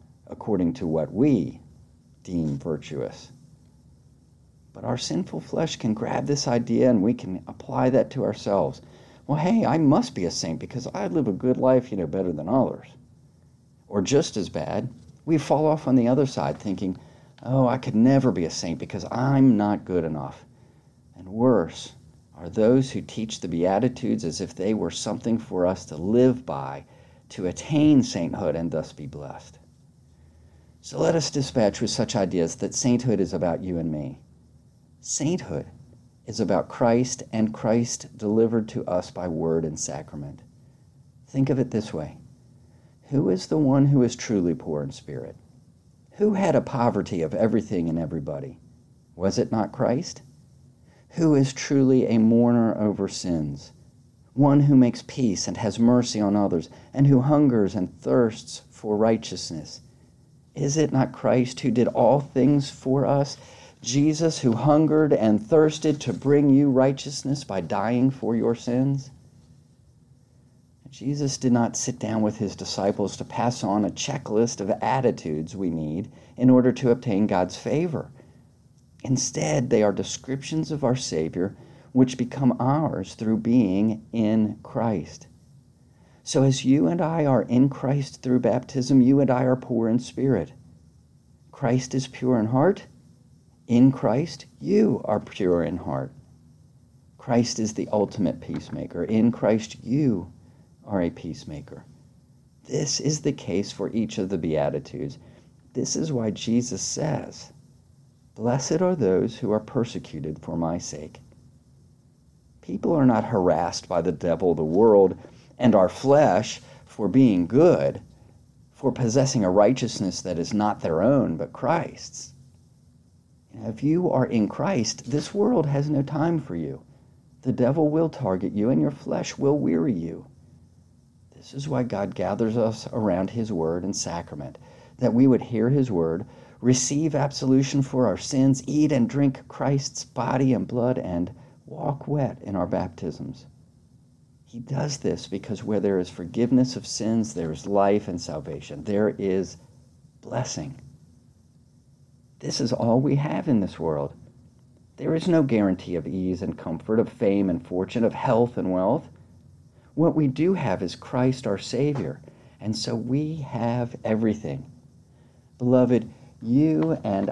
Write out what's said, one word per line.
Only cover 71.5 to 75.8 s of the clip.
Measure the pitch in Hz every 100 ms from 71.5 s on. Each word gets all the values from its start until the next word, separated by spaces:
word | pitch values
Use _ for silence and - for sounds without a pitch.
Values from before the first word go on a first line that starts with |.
not | 120 113 -
sit | - -
down | 110 110
with | 107 107
his | 98 -
disciples | 95 - 98 104 95 -
to |
pass | - - 117 123
on | 104 107 95
a |
checklist | - - - - 107 117 -
of | 98 -
attitudes | 110 131 123 87 82 76 80 95
we | 92
need | 82